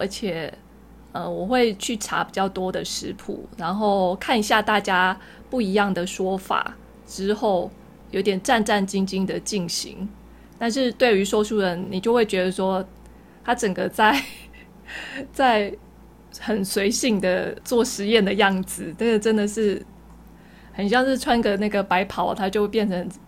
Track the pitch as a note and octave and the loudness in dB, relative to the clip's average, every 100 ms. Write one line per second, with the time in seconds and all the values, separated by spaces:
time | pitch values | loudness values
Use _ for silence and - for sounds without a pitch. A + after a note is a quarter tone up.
0 | G3 - G3+ E3 D3+ - - - - - | -4 -6 -6 -6 -8 -12 -20 -20 -20 -20
1 | - - E3+ E3+ F3+ B3+ A#3 G3 - A3 | -12 -8 -6 -4 0 2 2 0 -4 -6
2 | - F3 E3+ - F#3+ F#3+ F#3 F3+ E3+ - | -4 -4 -2 -2 -2 -2 -4 -4 -6 -8
3 | - G3 - - - - E3+ G3+ G#3 G3 | -8 -10 -10 -10 -12 -8 -4 0 2 2
4 | F3+ F#3 - B3 G#3+ A3+ G#3+ G#3 G3+ F#3 | 2 0 0 0 2 2 4 2 2 2
5 | F#3 F#3+ - - - C4 G3+ G3+ G3+ F#3 | 2 0 -8 -20 -6 -2 0 2 2 0
6 | F3+ - F#3+ F#3+ - - - - - - | -4 -4 -2 -2 -2 -2 -2 -8 -20 -20
7 | - - G3 G#3 A3+ F3+ F#3 - - - | -16 -6 -4 0 0 0 -2 -10 -20 -20
8 | - F#3+ G3+ F#3+ A3+ A#3+ G#3+ G#3 F#3+ G3 | -8 -2 0 0 2 2 4 2 0 0
9 | F#3+ F#3+ F#3 D#3+ - G#3 E3+ - - - | -2 0 -2 -4 -4 -4 -4 -6 -8 -10
10 | G3+ - - - - - A#3 A3+ B3+ - | -12 -12 -20 -20 -20 -6 -2 0 0 2
11 | B3 G3 G3 G#3+ G#3+ G#3+ F#3+ F3 F#3 F#3 | 4 4 4 2 0 0 0 -2 -4 -2
12 | A3+ A#3+ G#3+ F#3 F#3 F#3 F#3+ F#3+ F#3 - | 2 2 2 2 0 0 0 0 -4 -12
13 | - - - - - B3 G#3+ F3+ F#3 - | -20 -20 -20 -8 -2 0 0 -2 -2 4
14 | G#3+ C#4 - - - - - - - - | 4 4 0 -12 -20 -20 -20 -20 -16 -14
15 | - C4+ C#4 - C4 A3 G3+ G3 - - | -12 -12 -8 2 4 4 0 -6 -16 -20
16 | - - - - - G#2+ F#3+ G#3 G3 A3+ | -20 -20 -20 -10 -4 -2 0 0 0 2
17 | C4+ G3+ F#3 F3+ - - - A#3+ B3+ - | 2 2 2 0 -2 -8 -2 0 0 0
18 | G3+ A3+ G3 G3+ G3+ F#3+ F#3+ - E3 E3 | 2 4 4 4 2 2 -4 -8 -10 -2
19 | A3+ A3 A3 G#3+ G3+ G#3+ G#3+ - - - | 0 2 2 2 0 0 0 0 -6 -20
20 | - - - - - - - - G3 A#3+ | -20 -20 -20 -20 -20 -20 -14 -4 0 2
21 | C4 C4 - A#3 A3+ G3 G#3 G3+ G3 F3+ | 2 0 2 2 2 0 0 0 2 0
22 | G3 - - - G3 G#3 G#3 A3 G#3 F3+ | 0 -2 -2 0 -2 0 0 2 0 -2
23 | F3+ - | -6 -10